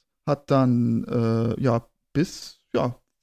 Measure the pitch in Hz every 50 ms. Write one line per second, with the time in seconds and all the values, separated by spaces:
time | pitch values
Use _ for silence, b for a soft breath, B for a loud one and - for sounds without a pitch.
0 | _ _ _ _ _ 156 143 - - - 143 135 131 123 120 120 117 117 117 113
1 | - - 120 120 117 113 113 113 113 113 - - - 127 117 113 - _ _ _
2 | _ _ - 139 - - - - - - - _ _ _ - - 135 123 120 -
3 | _ _ _ _